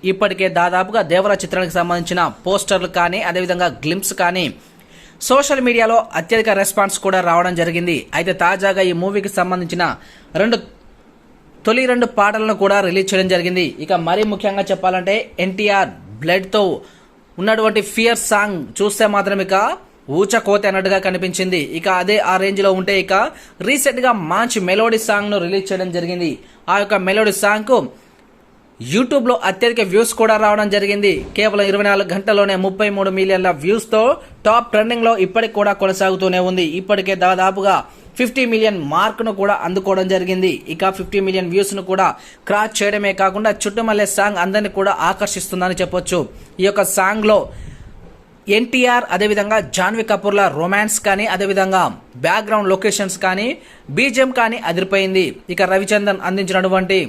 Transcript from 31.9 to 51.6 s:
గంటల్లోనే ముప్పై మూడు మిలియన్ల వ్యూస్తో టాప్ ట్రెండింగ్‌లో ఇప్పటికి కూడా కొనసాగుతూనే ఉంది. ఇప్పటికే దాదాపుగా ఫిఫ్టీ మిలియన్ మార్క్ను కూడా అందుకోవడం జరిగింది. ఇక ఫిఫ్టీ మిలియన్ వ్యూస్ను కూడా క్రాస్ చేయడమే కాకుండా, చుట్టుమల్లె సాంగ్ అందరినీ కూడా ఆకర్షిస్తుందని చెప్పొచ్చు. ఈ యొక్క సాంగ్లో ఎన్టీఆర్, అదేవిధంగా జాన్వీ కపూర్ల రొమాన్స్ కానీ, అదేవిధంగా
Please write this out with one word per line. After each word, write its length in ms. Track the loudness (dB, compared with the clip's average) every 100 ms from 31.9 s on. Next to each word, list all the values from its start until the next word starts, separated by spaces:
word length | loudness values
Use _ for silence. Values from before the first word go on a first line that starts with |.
| 2 0
గంటల్లోనే 400 | -2 0 2 2 2
ముప్పై 240 | -2 0 -2 0
మూడు 140 | -2 0
మిలియన్ల 320 | 2 2 2 0
వ్యూస్తో 380 | 0 -2 2 2 2 0 -6 -2 2
టాప్ 200 | 2 2
ట్రెండింగ్‌లో 400 | 0 2 2 2 2 2
ఇప్పటికి 280 | 0 -2 0
కూడా 140 | 0 2
కొనసాగుతూనే 580 | 0 2 0 2 0 2 0
ఉంది. 180 | 0 -2 -2
ఇప్పటికే 340 | -2 -2 0 0
దాదాపుగా 540 | 2 4 2 2 2 2 0 -18 -20 -4
ఫిఫ్టీ 260 | -2 0 0
మిలియన్ 260 | 2 2 0 -2
మార్క్ను 400 | 0 0 -2 -6 -2
కూడా 140 | 0 0 -2
అందుకోవడం 400 | -4 -2 -2 0
జరిగింది. 380 | 0 0 0 0 -2 -8
ఇక 160 | -2 -2 -2
ఫిఫ్టీ 200 | -4 -2 0
మిలియన్ 240 | -2 0
వ్యూస్ను 280 | 0 0 -4 -4
కూడా 160 | 0 0 0 -14 -20 -2
క్రాస్ 280 | -2 0 -2
చేయడమే 340 | -2 0 -2 0
కాకుండా, 280 | 0 2 -2 -2
చుట్టుమల్లె 440 | -4 -4 -2 0 0 0
సాంగ్ 240 | 0 0
అందరినీ 260 | 0 0 -2 -2
కూడా 140 | 0 0 -2
ఆకర్షిస్తుందని 720 | -2 -4 -6 -6 -4 -2 -2
చెప్పొచ్చు. 380 | -2 -4 -2 -2 -4 -10 -20 -2
ఈ 40 | 0
యొక్క 160 | 2 0 2
సాంగ్లో 440 | 0 2 4 4 2 -12 -16 -16 -20 -20 -20 -20 -20 -18 0 0
ఎన్టీఆర్, 460 | 2 0 2 2 0
అదేవిధంగా 440 | -2 0 0 0 0 -2 -2
జాన్వీ 280 | -2 -2 -2
కపూర్ల 320 | -2 0 2 2 0
రొమాన్స్ 380 | -2 0 0 -2 0
కానీ, 200 | 0 0
అదేవిధంగా 500 | -2 0 0